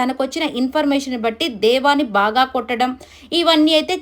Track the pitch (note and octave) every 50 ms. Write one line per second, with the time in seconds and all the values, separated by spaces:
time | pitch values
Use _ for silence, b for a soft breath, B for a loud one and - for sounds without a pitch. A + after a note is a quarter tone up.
0 | B3 B3+ C4 C4 C4+ C#4 - E4 D#4+ D4+ - A#3+ B3+ B3+ C4+ D#4 D4+ C#4+ C#4 C#4+
1 | C#4 C4+ B3+ A#3+ A3 A#3 A3 - E4 E4 A#3 G3 G3+ A3 B3 C4 B3+ C#4+ C#4+ C#4
2 | D4+ A#3 G3+ G3+ G3 G#3+ G#3+ B3+ C4 C4 C4 B3+ A3+ A#3 B3 A3+ B3 B3+ B3+ B3+
3 | B B B B B B - E4+ E4+ E4 E4 D#4 D4+ D#4 D#4+ D4+ D4 - F#4 F4+